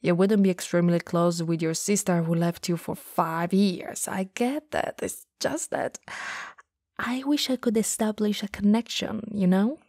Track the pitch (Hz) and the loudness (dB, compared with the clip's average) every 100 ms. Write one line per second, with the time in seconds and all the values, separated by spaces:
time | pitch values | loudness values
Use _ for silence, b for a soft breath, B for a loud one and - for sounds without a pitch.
0 | 151 175 196 214 190 180 - 175 175 170 | 0 2 4 4 4 2 0 2 4 2
1 | - 170 170 170 165 165 160 160 - 202 | 0 2 2 2 -2 -2 -2 -2 0 0
2 | - 175 165 165 170 170 - 170 - 185 | 2 0 2 2 0 -2 -2 -4 -2 -10
3 | - - 165 165 175 185 202 175 - - | -8 -2 -2 0 0 2 2 0 -8 -8
4 | - 196 190 - 240 294 - - - - | -6 -4 -6 -2 -2 -2 -4 -4 -4 -4
5 | - - - _ - 285 - - - - | -8 -8 -16 _ -4 -4 -6 -4 -6 -8
6 | - B B B B B - _ _ _ | -16 B B B B B -20 _ _ _
7 | - 247 269 294 - 254 - 226 214 - | -4 -4 0 0 0 0 2 2 0 0
8 | 220 214 214 208 202 - 202 214 233 - | -2 0 0 0 -4 0 4 4 2 -6
9 | - 214 - 208 185 185 208 311 | -4 -6 -8 0 4 4 4 -2